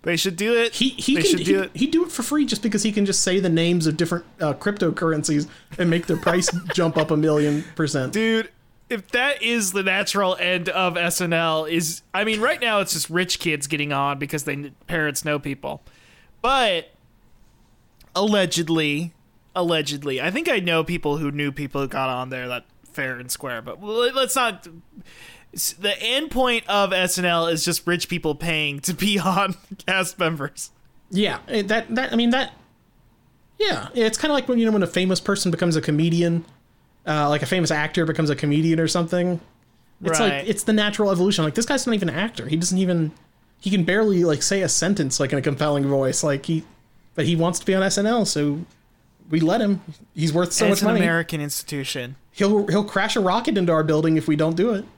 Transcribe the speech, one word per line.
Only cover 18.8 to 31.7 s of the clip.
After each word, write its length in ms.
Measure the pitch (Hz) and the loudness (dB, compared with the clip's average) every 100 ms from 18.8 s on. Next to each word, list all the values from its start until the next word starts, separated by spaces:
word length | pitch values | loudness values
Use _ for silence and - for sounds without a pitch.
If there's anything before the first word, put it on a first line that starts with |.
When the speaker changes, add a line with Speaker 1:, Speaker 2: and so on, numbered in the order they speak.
| 151 147 170 _ _ _ _ 185 | 2 0 -4 _ _ _ _ -2
Speaker 1:
allegedly, 680 | 175 165 147 143 143 131 | 0 0 -2 -6 -4 -2
I 100 | 151 | -2
think 180 | 214 330 | -2 -2
I 100 | 240 | 0
know 240 | 175 165 | 0 0
people 340 | 160 170 147 147 | 0 -2 -2 -2
who 120 | 147 | -4
knew 220 | 143 143 | -4 -4
people 300 | 139 143 139 | -4 -6 -4
who 60 | 139 | -4
got 220 | 135 135 | -4 -4
on 200 | 127 127 | -4 -6
there 180 | 127 123 | -8 -8
that 180 | 123 _ _ - | -8 _ _ -16
fair 280 | - 131 123 | -8 -6 -8
and 100 | 123 | -10
square. 320 | - 139 120 | -10 -8 -8
But 180 | 120 117 | -10 -12
l-, 300 | 208 226 240 | -6 0 0
let's 220 | 269 262 269 | 0 -2 0
not. 320 | 240 185 170 165 - 262 - - - - - | -2 -4 -16 -20 -20 -20 -20 -20 -20 -20 -18
S-, 200 | 175 - | -6 -6
the 260 | - 202 202 | -2 -4 -2
end 300 | 220 262 311 | -2 -2 -2
point 360 | 254 254 233 - | 0 2 0 0
of 240 | 202 196 | 2 2
S 240 | 185 180 180 | 2 0 0
N 60 | 180 | 0
L 220 | 170 165 | 2 0
is 160 | 165 175 | 0 0
just 200 | 165 - | -2 0
rich 240 | 175 - | -2 -2
people 240 | 175 160 | -2 -2
paying 460 | 143 170 156 151 143 | -2 -2 -2 -2 -4
to 120 | 165 | -6
be 260 | 160 196 196 | -2 0 2
<laughs> 40 | |
on 320 | 180 185 196 - - 196 - | 2 0 0 -4 -12 -12 -2
cast 320 | 190 185 - | 0 0 0
members. 540 | 170 160 135 - - _ _ - _ | -2 0 -6 -10 -16 _ _ -20 _
Speaker 2:
Yeah, 280 | 190 208 123 - | 0 0 -2 -4
it, 200 | 226 | -4
that, 260 | 196 | 0